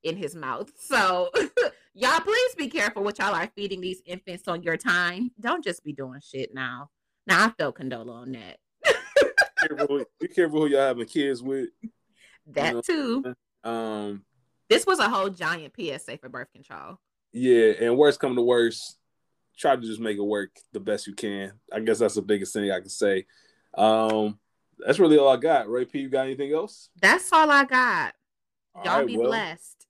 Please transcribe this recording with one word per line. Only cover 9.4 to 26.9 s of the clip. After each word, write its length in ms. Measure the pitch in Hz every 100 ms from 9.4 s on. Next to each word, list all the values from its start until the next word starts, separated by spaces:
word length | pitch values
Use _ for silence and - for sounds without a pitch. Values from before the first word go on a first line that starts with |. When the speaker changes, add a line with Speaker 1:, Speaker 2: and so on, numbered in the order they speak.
| - -
Speaker 2:
Be 60 | -
careful 280 | - 143 139
who, 80 | 120 _
be 80 | 175
careful 320 | - 165 151
who 80 | 151
y'all 140 | 139
having 260 | 135 123 113
kids 340 | 156 139 123
with. 280 | 127 135 123 _ 226 _ _ _ _ _ -
Speaker 1:
That 200 | 285 311
Speaker 2:
You 60 | 349
know, 60 | - 330 269 247 269 123 _ _
Speaker 1:
too. 60 | 113
Speaker 2:
um, 540 | 117 113 107 104 101 _ _ _ _ _
Speaker 1:
This 160 | 226 -
was 140 | 359
a 100 | 220
whole 200 | 220 196
giant 440 | 180 160 170 147
P 180 | - 180
S 160 | 143 -
A 80 | -
for 120 | 131
birth 220 | 123 123
control. 460 | _ _ 80 71 190 _ _ _
Speaker 2:
Yeah, 380 | 117 127 120 110 104
and 160 | 117 123
worst 220 | 147 143
come 160 | 139 123
to 60 |
worst, 540 | 120 123 117 113 - - _ _ _ _ _ -
try 180 | 147 131
to 60 |
just 180 | 113 110
make 180 | 113 101
it 40 |
work 280 | 101 104 98 _ _
the 60 | 107
best 280 | 98 104 -
you 80 | 98
can. 380 | 110 101 98 - _
I 60 | 110
guess 180 | 110 107
that's 140 | 110 104
the 60 |
biggest 320 | 95 104 95
thing 160 | 107 101
I 100 | 92
can 80 | 95
say. 360 | - 104 95 - _ _ _ _ -
Um, 600 | 107 110 110 110 107 104 _ _ _ _
that's 220 | - 156
really 180 | 170 151
all 100 | 139
I 80 | 127
got. 300 | 151 147 107
Ray 140 | 123
P, 160 | 123 143
you 100 | 135
got 180 | 135 135
anything 260 | 131 139
else? 360 | 156 208 - -